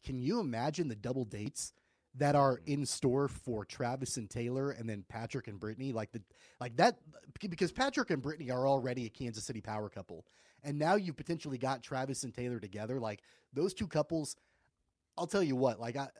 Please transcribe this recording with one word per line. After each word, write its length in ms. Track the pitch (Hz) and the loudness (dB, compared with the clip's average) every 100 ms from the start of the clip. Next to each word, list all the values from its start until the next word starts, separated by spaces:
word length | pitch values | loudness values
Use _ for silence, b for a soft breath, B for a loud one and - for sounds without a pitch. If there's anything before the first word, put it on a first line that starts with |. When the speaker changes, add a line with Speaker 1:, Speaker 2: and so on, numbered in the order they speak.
Speaker 1:
Can 160 | - 131 | -8 -2
you 200 | 127 233 | 0 0
imagine 480 | 160 113 139 151 156 | 0 0 -2 0 -2
the 60 | 104 | -4
double 280 | 117 131 | -2 -2
dates 480 | 113 104 104 - - - _ _ _ 127 | -4 -4 -6 -6 -8 -12 _ _ _ 2
that 200 | 143 143 | 6 8
are 220 | 139 123 | 8 6
Speaker 2:
Mm-hmm. 140 | - | 0
Speaker 1:
in 140 | 143 135 | 0 0
store 420 | - 135 131 143 | 2 4 4 2
for 360 | - - 110 | -2 -4 -4
Travis 520 | 101 - 123 131 127 - | -4 -4 -2 -2 -2 -4
and 100 | 104 | -4
Taylor 400 | 123 120 131 139 | -4 -2 0 -2
and 180 | 131 113 | -2 -4
then 160 | 104 90 | -6 -6
Patrick 400 | 113 113 135 117 | -8 -4 -6 -6
and 100 | 101 | -6
Brittany? 340 | 107 110 135 | -6 -4 -4
Like, 200 | 113 107 | -2 -4
the, 80 | 113 - b b b | -8 -12 b b b
like 160 | 127 117 | -2 6
that, 220 | 175 151 151 - - - | 6 6 -8 -20 -20 -10
because 320 | 208 165 175 | -6 0 0
Patrick 380 | - 269 269 240 | 2 2 2 2
and 100 | 151 | 0
Brittany 300 | 131 156 131 | -2 -4 -2
are 180 | 127 135 | 2 4
already 380 | 139 123 123 113 | 4 2 -2 -4
a 40 | |
Kansas 340 | - 123 107 | -6 -6 -6
City 160 | - 113 | -6 -8
power 280 | 107 107 104 | -6 -4 -4
couple. 380 | - 92 82 - b b b | -8 -12 -14 -16 b b b
And 160 | 143 147 | -4 2
now 180 | 156 208 | 4 4
you've 200 | 180 139 | 2 -4
potentially 420 | 151 170 151 127 | -4 -4 -4 -2
got 240 | 127 135 | -2 -2
Travis 420 | - 131 135 135 | -4 -2 -2 -4
and 80 | 127 | -6
Taylor 260 | 120 123 120 | -4 -4 -4
together. 400 | 101 101 110 131 | -6 -6 -4 -2
Like, 220 | 110 101 b b b | -2 -6 b b b
those 180 | 131 190 | 0 0
two 120 | - 175 | 0 -2
couples, 500 | 156 147 160 147 - _ _ _ _ _ _ _ - | 0 2 0 -2 -8 _ _ _ _ _ _ _ -6
I'll 100 | 175 | 0
tell 160 | 196 | 2
you 140 | 170 127 | 4 4
what, 240 | 127 107 | 4 2
like, 160 | 117 127 | -4 -4
I, 120 | 135 | -6